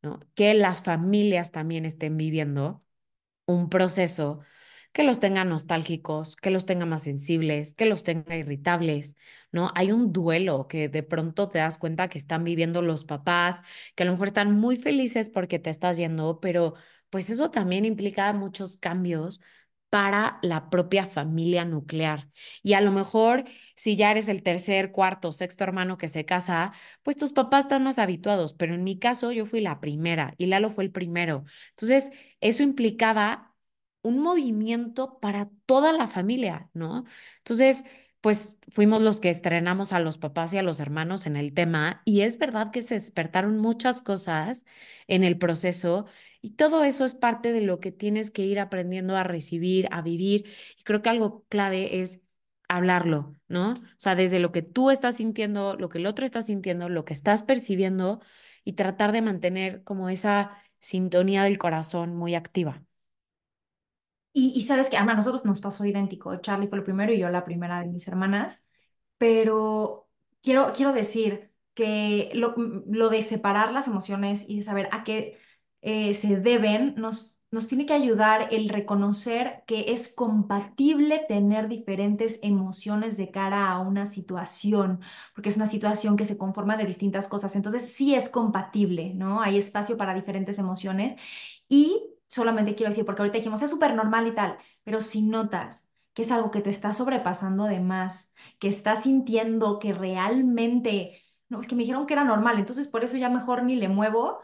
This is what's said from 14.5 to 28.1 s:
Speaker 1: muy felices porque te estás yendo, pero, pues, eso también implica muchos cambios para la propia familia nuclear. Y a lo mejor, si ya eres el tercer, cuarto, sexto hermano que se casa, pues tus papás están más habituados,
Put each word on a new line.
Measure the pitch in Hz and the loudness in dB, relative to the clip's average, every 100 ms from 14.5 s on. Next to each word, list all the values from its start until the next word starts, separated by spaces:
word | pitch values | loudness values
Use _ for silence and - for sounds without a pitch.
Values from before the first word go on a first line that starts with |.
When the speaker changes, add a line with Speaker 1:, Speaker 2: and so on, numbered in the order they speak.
Speaker 1:
muy | 208 233 247 | 4 4 0
felices | 269 277 254 240 220 | 0 0 0 0 -2
porque | - 175 165 | -4 -2 -2
te | - | -4
estás | 156 180 170 | -2 -2 0
yendo, | 170 160 156 160 | -2 -2 -2 -2
pero, | 190 175 165 165 - _ _ | -2 2 0 -2 -20 _ _
pues, | 190 185 | -6 -4
eso | 226 320 | -2 0
también | 247 180 185 | 0 0 2
implica | 220 208 202 202 202 | 0 0 -2 0 0
muchos | 208 196 190 190 - | 0 -6 -8 -12 -6
cambios | 175 175 180 160 165 196 _ _ _ _ _ | -4 -2 -2 -2 -4 -10 _ _ _ _ _
para | 208 196 202 220 - | 2 2 2 0 -2
la | 180 160 - | -2 -2 0
propia | 180 175 196 190 | 0 2 0 0
familia | - 147 160 165 175 | -4 -2 0 0 0
nuclear. | 170 160 151 160 156 151 - _ - - | 0 -6 -6 -2 -2 -2 -8 _ -20 -8
Y | 196 | 2
a | 196 | 4
lo | 202 | 6
mejor, | 196 190 220 226 247 254 - - - | 4 2 4 4 4 0 -14 -20 -6
si | - | -2
ya | 202 208 | 4 4
eres | 214 214 | 4 0
el | 190 | -2
tercer, | - 175 175 190 190 | 0 -2 0 0 0
cuarto, | 196 190 185 175 | 2 0 0 -8
sexto | 156 180 - | -6 -10 -4
hermano | 190 185 180 185 | -4 -2 -4 -4
que | 160 | -6
se | 160 | -6
casa, | 156 180 180 170 185 - - - | -2 -2 0 -2 -2 -6 -20 -10
pues | - 285 | -6 -4
tus | 285 | -2
papás | 285 240 277 277 | 0 4 4 4
están | 277 | 0
más | 262 262 | 0 0
habituados, | 202 | 0